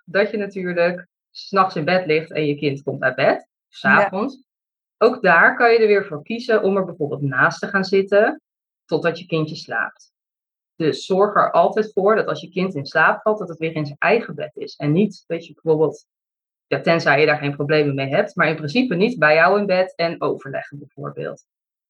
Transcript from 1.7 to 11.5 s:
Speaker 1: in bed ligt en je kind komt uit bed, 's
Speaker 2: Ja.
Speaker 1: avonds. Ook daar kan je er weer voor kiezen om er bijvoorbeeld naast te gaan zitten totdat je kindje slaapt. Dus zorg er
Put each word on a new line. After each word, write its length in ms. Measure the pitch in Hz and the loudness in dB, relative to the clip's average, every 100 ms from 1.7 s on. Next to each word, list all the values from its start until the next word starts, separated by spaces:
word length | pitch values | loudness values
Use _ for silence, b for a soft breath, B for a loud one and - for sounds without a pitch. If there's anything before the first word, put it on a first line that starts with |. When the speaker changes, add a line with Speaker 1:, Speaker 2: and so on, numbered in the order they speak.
| 170 | 0
Speaker 1:
in 80 | |
bed 220 | 151 185 165 | 0 0 2
ligt 240 | 156 156 | 0 -2
en 140 | 151 151 | -4 -2
je 80 | 147 | -2
kind 260 | 151 135 | -4 -4
komt 200 | - 135 | -6 -4
uit 120 | 131 131 | -2 0
bed, 320 | 143 - - _ _ | 0 0 -4 _ _
's 140 | - | -6
Speaker 2:
Ja. 220 | 135 151 196 | 2 4 2
Speaker 1:
avonds. 360 | 190 262 262 _ _ _ _ _ - | 0 -6 -8 _ _ _ _ _ 2
Ook 240 | 226 247 | 2 4
daar 340 | 185 170 226 254 | 4 6 6 6
kan 160 | 240 | 4
je 60 | 233 | 6
er 80 | 214 | 4
weer 200 | 202 190 | 4 0
voor 160 | 147 | -8
kiezen 400 | - 233 240 220 | -8 -6 0 0
om 140 | 190 196 | 2 0
er 80 | |
bijvoorbeeld 380 | 175 165 143 143 | -2 -4 -6 -4
naast 380 | 139 127 160 - | -4 2 0 0
te 60 | 202 | -4
gaan 180 | 196 | -2
zitten 560 | 185 196 196 202 240 311 _ _ _ _ | 0 0 4 4 4 0 _ _ _ _
totdat 340 | - 156 165 160 | -6 -2 -2 -4
je 80 | - | -4
kindje 280 | 160 156 151 | -4 -4 -8
slaapt. 560 | - 113 - - _ _ _ _ _ _ _ - | -10 -8 -8 -10 _ _ _ _ _ _ _ -4
Dus 280 | 156 - - | -2 -2 -2
zorg 280 | 190 202 | 2 2
er 160 | 185 - | 2 2